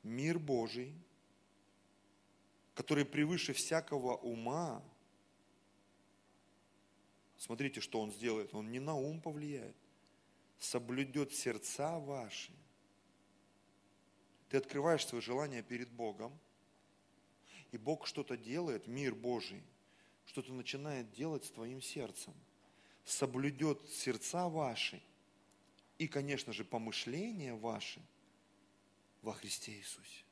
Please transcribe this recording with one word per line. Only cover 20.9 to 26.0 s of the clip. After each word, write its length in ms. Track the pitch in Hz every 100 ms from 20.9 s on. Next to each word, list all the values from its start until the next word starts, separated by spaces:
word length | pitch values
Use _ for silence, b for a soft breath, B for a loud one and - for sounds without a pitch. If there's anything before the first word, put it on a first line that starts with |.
| 139 113
делать 340 | 104 156 147
с 60 | -
твоим 320 | - 113 131
сердцем. 500 | 127 - 113 95 - - - - B B B B
"Соблюдёт 840 | - - 135 123 143 131 156 143 -
сердца 580 | - - 113 - 175 180
ваши" 540 | 160 139 110 - - - - - - - - - - -
и, 100 | -